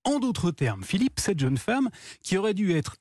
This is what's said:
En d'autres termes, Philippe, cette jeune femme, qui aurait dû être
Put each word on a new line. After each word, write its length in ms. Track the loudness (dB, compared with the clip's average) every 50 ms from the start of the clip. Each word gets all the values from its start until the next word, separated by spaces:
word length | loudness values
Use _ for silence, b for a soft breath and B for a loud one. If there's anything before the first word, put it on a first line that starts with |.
| -2
En 140 | -2 0 0
d'autres 320 | 0 0 -2 0 0 -2
termes, 340 | 0 0 0 -2 -2 -4 -6
Philippe, 340 | -2 0 2 2 2 0 -2
cette 220 | -2 -2 0 0
jeune 160 | 2 0 0
femme, 320 | 0 0 0 0 0 0 0 B B B B B B B
qui 140 | -2 0
aurait 160 | 0 2 2 0
dû 220 | 2 2 2 2
être 220 | 2 0 -2 -8 -10